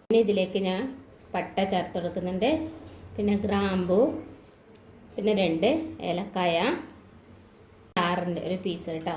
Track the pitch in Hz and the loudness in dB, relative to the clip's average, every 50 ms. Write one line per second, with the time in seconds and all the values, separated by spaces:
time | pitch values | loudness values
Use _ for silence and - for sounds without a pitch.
0 | _ _ 226 226 226 202 202 190 185 185 - 196 196 185 185 190 262 262 - - | _ _ 4 6 6 6 4 2 0 0 0 0 0 0 0 -2 -2 -6 -8 -12
1 | - - - - - - - 185 170 - - - 196 190 196 180 - - - 185 | -18 -20 -20 -20 -16 -6 -4 -4 -4 -2 -2 -2 0 2 2 0 -2 -2 -4 -4
2 | 170 175 170 185 175 180 185 180 214 262 311 311 - - - - - - - - | -4 -2 -4 -4 -4 -2 -2 2 2 2 2 2 -2 -6 -10 -14 -18 -18 -18 -18
3 | - - - - 208 208 202 196 202 202 202 196 202 196 185 185 180 175 180 202 | -18 -12 -6 -2 0 2 2 2 2 0 2 2 2 2 2 0 2 4 6 6
4 | 262 320 - - - - - - - - - - - - - - - - - - | 6 4 2 -6 -10 -14 -18 -20 -20 -20 -20 -20 -20 -20 -20 -20 -20 -20 -20 -20
5 | - - - - 202 208 208 196 190 165 165 160 170 226 302 320 320 - - - | -20 -12 -8 -2 0 2 2 4 2 2 2 2 2 2 2 2 -2 -6 -10 -8
6 | - - 170 175 202 - - 190 180 175 165 165 190 254 359 - - - - - | -4 -4 -4 -4 -4 -4 -2 0 2 2 2 2 2 0 0 -2 -6 -14 -18 -20
7 | - - - - - - - - - - - - - - - - - - _ 185 | -20 -20 -20 -20 -20 -20 -20 -20 -20 -20 -20 -20 -20 -20 -20 -20 -20 -4 _ 0
8 | 175 175 180 180 175 175 170 - - - 185 180 - 190 170 170 - 170 160 160 | 2 2 0 0 0 -2 -4 -4 -4 -4 -4 -4 -4 -6 -6 -4 -6 -8 -8 -4
9 | 160 180 165 | -4 -4 -6